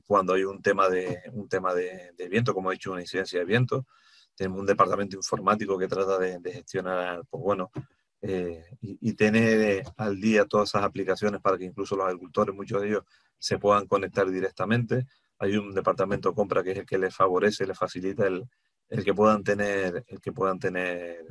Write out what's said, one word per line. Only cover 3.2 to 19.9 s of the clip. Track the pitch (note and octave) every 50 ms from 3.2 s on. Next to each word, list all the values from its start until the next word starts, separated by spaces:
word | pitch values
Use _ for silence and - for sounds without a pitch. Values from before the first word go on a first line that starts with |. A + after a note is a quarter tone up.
| F#2+ - F2+ F2
de | F2+
viento, | F2 G#2 A#2+ B2+ B2 - C3+ C3 _ _ _ _ _ _ _ _ _ _
tenemos | - F#2+ F#2+ F#2 F#2+
un | G2
departamento | G2 G2 E2 G2 F2+ G2+ G2 G2+ F#2+ F#2
informático | F#2+ - - - - F#2 G2 G#2 G#2+ G#2+ G2 G2 F#2
que | F#2 F#2
trata | F2+ F#2 G2 F#2+ G2 F#2+
de, | F#2 F#2 F#2 F2
de | F2 F2+
gestionar, | F2+ F2+ F2 - - F#2+ F#2 F#2 F#2 F2+ F2+ F2+ F2 E2+ E2+ -
pues | - F#2
bueno, | - G2 G2+ F#2+ F2+ - - - - - _ _ _ _ _ _
eh, | - F2 F#2+ F#2 F2+ F2 E2+ E2 D#2+ - G2+ -
y, | - G2 G#2 - - A2+
y | G2
tener, | - G#2+ G#2+ G#2+ A2+ A2+ A2+ A2 A2
eh, | A2 G#2+ G2+ G2 - - - -
al | A2+ G#2 G2+ G2
día | G2+ A2 A2 G#2+ G2+
todas | G2+ - G#2 G#2 -
esas | - G#2 G2+
aplicaciones | F#2+ - F#2+ G2 F2+ F#2 - G#2+ G#2 G2+ F#2+
para | - G2+ F#2+ F2+
que | F#2
incluso | F#2 F2 F#2+ G2 F#2 G2+
los | F#2+ F#2+
agricultores, | F#2 F#2 F2+ F2+ E2+ - - G#2+ G2+ F#2+
muchos | G2 G2 F#2+ - G2+
de | G2+ G#2
ellos, | G#2+ G2 - _ _ _ _ _ _ -
se | - - - F#2+
puedan | - G2+ G2+ G#2 G2+ F#2
conectar | G#2 G2 F#2+ F#2 - G2+ G2 F#2+
directamente. | F#2 F#2 F2+ F#2 - - F#2 G2 A2+ A#2+ A#2+ A2 A2+ B2+ C3 - _ _ _ _ _ -
Hay | G#2 G2 G2+
un | G#2 G2+ G2+ G2
departamento | F#2+ - - F#2 - F#2+ F#2+ G2+ G2 F#2 F#2+
de | F2
compra | - G#2 F#2+ - F2+ F2+
que | F#2
es | F#2+ G2
el | F2+
que | - - F#2+
les | F#2 F#2 -
favorece, | - F#2+ F#2 F2+ F2+ F#2+ G#2 G#2 - G2+
les | F#2+ F#2+ -
facilita | F#2 F#2 - F#2 F2+ F#2+ G2+ A2 G#2 F#2+
el, | F2+ F2+ B2+ - _ _ _ _ _ _ _ -
el | - A2 G2+
que | - -
puedan | F#2 G#2+ G#2+ G#2+ G#2 G2
tener, | G2+ G2+ G2+ G2+ G2+ G2+ G2 F#2+ F#2